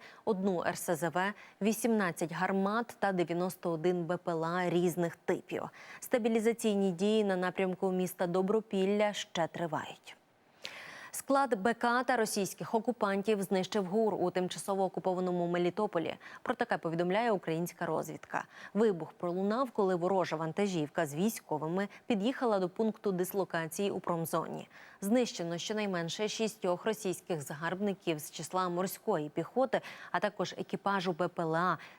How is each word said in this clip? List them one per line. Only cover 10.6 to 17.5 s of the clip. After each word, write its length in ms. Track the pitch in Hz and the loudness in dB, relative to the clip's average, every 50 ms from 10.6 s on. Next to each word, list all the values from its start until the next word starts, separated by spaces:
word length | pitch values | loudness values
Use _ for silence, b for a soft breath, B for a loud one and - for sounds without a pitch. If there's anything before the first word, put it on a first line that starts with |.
| B B B B B B B B B B - | B B B B B B B B B B -12
Склад 420 | - - - 277 277 277 262 247 | -6 0 2 4 4 4 4 2
Б 200 | 196 190 240 226 | 2 2 2 2
К 300 | - - 240 233 247 254 | 2 2 2 2 2 2
та 120 | - 254 | 2 2
російських 580 | 233 220 214 - 214 196 175 - - 175 - - | 2 2 2 0 0 -2 -2 -4 -6 -4 -2 0
окупантів 680 | 226 214 - 233 - - 202 196 196 196 - 220 196 196 | 0 0 0 0 0 2 2 2 2 2 2 2 2 2
знищив 440 | - 202 185 185 - - 214 196 | 2 2 0 2 2 0 0 0
гур 280 | 175 180 220 226 214 190 | 0 2 2 2 2 2
у 160 | - 175 180 | 2 0 0
тимчасово 540 | - 185 180 180 - 170 - - 196 196 196 | 2 0 0 -2 -2 -4 -4 -2 0 0 0
окупованому 600 | 180 - - - 190 185 180 185 180 180 175 170 | 0 0 -2 0 0 0 2 0 0 2 2 2
Мелітополі. 680 | 175 175 175 175 175 170 - 214 208 - 170 160 - - B B B B B - | 2 2 2 2 2 2 0 0 0 0 0 -2 -2 -4 B B B B B -4
Про 120 | - 247 | -4 -2
таке 240 | - 240 - 202 175 | -2 0 0 0 0
повідомляє 540 | - 170 160 165 175 175 185 208 240 240 214 | 0 0 0 2 2 2 2 2 4 4 2
українська 540 | 180 - - | 2 0 -2